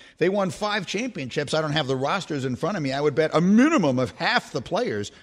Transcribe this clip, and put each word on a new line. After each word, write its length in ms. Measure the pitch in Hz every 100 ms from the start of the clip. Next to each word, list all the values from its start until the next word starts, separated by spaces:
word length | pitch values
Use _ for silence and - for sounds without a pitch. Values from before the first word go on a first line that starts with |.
| - -
They 100 | 170
won 220 | 202 190
five 360 | 139 208 208 175
championships. 680 | 190 254 196 135 151 147
I 60 | 156
don't 120 | 156
have 160 | 151 131
the 80 | 131
rosters 480 | 139 190 - 147
in 100 | 131
front 220 | 120 160 202
of 80 |
me. 80 | 139
I 80 | 135
would 160 | 147 131
bet 160 | 156
a 60 | 156
minimum 580 | 175 208 277 330 156 127
of 140 | 127
half 400 | - 175 233 -
the 100 | 147
players 480 | 117 180 240 110 104 -